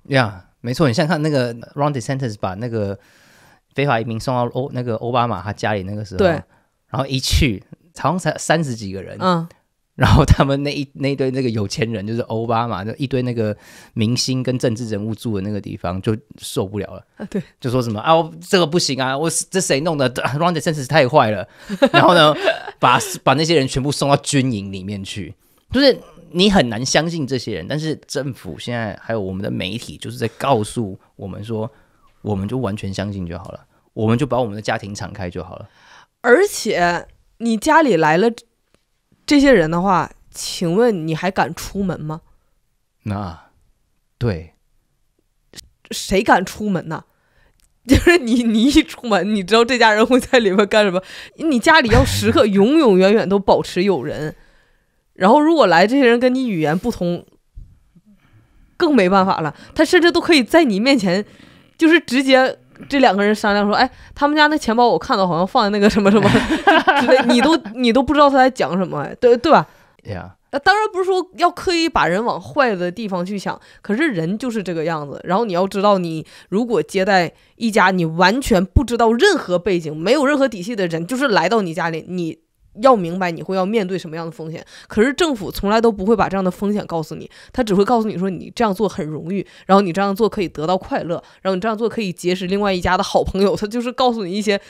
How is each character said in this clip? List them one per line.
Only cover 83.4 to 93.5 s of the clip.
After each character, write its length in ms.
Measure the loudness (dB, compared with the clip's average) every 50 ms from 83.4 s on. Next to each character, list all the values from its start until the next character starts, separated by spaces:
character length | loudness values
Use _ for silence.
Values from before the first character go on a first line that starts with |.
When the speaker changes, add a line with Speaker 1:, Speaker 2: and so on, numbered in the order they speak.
| -8
Speaker 2:
会 120 | -6 -4
要 80 | -2 -2
面 240 | 0 0 -2 -2
对 120 | -2 -6 -8
什 100 | -8 -8
么 60 | -12
样 100 | -12 -12
的 60 | -12
风 200 | -12 -14 -14 -14
险。 120 | -14 -14 -16 _ -20 -20 -16
可 160 | -6 0 2 2
是 100 | 2 2
政 220 | 0 0 0 -2
府 160 | -4 -6 -10
从 180 | -8 -4 -2 0
来 100 | 2 2
都 120 | 2 2
不 160 | 0 0 0
会 80 | 0 2
把 120 | 2 2
这 80 | -2 -2
样 80 | -2 -2
的 60 | -2
风 240 | -2 -2 -4 -4 -2
险 120 | -4 -4
告 160 | -6 -6 -8 -8
诉 100 | -8 -12
你， 160 | -16 -16 -18 _ -20 -20 _
他 120 | -4 -2 0
只 100 | 2 4
会 120 | 2 4
告 160 | 4 2 0
诉 60 | 0
你 100 | -2 -4
说 140 | -4 -4 -4
你 200 | -6 -8 -12 -10 -4
这 80 | -2 0
样 100 | 0 0
做 160 | 0 -2 -4
很 160 | -4 -4 -8
荣 260 | -8 -8 -10 -8 -6
誉， 140 | -6 -6 -6 _ -14 -10 0
然 80 | 4 4
后 60 | 4
你 120 | 4 2 -2
这 80 | -2
样 140 | -2 -2 0
做 120 | 0 -2
可 140 | -2 0 -2
以 60 | -6
得 180 | -6 -6 -6 -2
到 100 | -2 -2
快 280 | -2 -2 -4 -6 -6 -4
乐， 200 | -4 -8 -8 -8 -14 _ _
然 100 | -4 -4
后 40 | -4
你 60 | -2
这 60 | -2
样 100 | -4 -4
做 100 | -2 -4
可 140 | -4 -4 -4
以 100 | -6 -6
结 220 | -6 -4 -4 -4 -2
识 140 | -2 -2
另 120 | -4 -2 -2
外 140 | 0 0 -2
一 80 | -2
家 160 | 0 0 0
的 60 | 0 -2
好 200 | 0 0 0 0
朋 180 | 0 0 0 0
友， 120 | 0